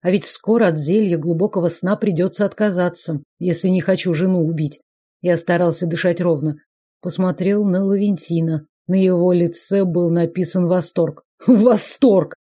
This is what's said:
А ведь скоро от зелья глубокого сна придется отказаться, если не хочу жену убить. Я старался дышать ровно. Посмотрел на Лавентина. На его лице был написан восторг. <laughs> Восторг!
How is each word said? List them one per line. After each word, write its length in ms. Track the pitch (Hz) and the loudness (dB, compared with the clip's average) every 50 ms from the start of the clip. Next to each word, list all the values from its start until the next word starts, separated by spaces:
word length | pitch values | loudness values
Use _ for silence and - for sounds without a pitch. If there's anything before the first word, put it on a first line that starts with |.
А 100 | - 180 | 0 0
ведь 140 | 185 196 - | -2 0 -2
скоро 420 | - - - - - 220 233 226 | -4 -10 -8 -2 0 2 4 4
от 100 | 185 165 | 2 2
зелья 400 | 151 143 143 185 214 220 190 170 | 0 -2 0 0 2 2 2 0
глубокого 500 | 160 143 170 170 165 190 214 - 190 170 175 | -2 -2 -2 -2 0 -2 -2 -2 -2 -2 -2
сна 260 | - - - 180 208 | -2 -2 -2 -2 -2
придется 500 | 214 - 208 175 156 180 190 - - 208 | 0 0 -2 0 0 -2 -2 -2 -2 -4
отказаться, 760 | 196 - - 214 208 185 180 175 175 175 - - - 160 139 147 _ _ | -4 -2 -2 -2 -2 0 0 -2 -2 -4 -8 -10 -8 -8 -8 -8 _ _
если 320 | _ 170 180 165 170 - 190 | _ -4 -2 -2 0 0 0
не 120 | 185 185 | 0 0
хочу 320 | 160 - 190 190 - 185 165 | 0 0 -2 0 0 -4 -2
жену 280 | 151 180 185 185 180 | 0 0 0 2 0
убить. 400 | 160 156 165 151 156 147 - - _ _ _ _ _ _ _ _ | 0 0 -2 -2 -4 -6 -6 -10 _ _ _ _ _ _ _ _
Я 160 | - 180 175 | -2 -2 -2
старался 500 | 170 170 - 175 170 180 170 165 - 185 | 0 0 -2 0 2 2 0 0 -2 -4
дышать 340 | 165 160 156 - 185 170 175 | -4 -4 -2 -2 -2 0 0
ровно. 340 | 180 175 165 143 151 156 147 - _ _ _ _ _ _ _ _ | 0 0 0 0 -2 -4 -6 -6 _ _ _ _ _ _ _ _
Посмотрел 640 | - 180 - - 185 185 180 175 180 190 202 208 208 | -10 -10 -4 -2 -2 -2 -2 -2 -2 0 0 0 0
на 180 | 202 180 185 196 | 0 0 0 0
Лавентина. 800 | 196 196 196 202 208 196 160 - - 170 165 165 165 160 151 151 _ _ _ _ | 0 0 0 0 0 -2 -2 -4 -4 -2 -2 0 0 -2 -4 -6 _ _ _ _
На 80 | - 180 | -2 0
его 380 | 190 190 185 180 170 175 180 180 | 2 4 4 2 2 2 2 2
лице 500 | 175 175 170 170 - - - 196 196 196 | 2 0 0 -2 -6 -6 -2 -2 0 0
был 260 | 180 160 175 175 170 | 0 0 0 0 0
написан 580 | 170 170 170 165 170 185 180 156 - 185 180 | 2 0 0 -2 -2 -4 -4 -2 0 0 0
восторг. 560 | 165 185 180 165 - - - 165 151 147 - _ _ _ | 2 0 0 0 -2 -2 -2 -2 -2 -4 -10 _ _ _
<laughs> 120 | _ - | _ 2
Восторг! 880 | - 254 202 214 254 233 214 - - - - - 247 202 190 156 151 - _ _ | 4 4 6 6 4 4 2 0 -4 -2 2 4 4 4 4 2 -2 -8 _ _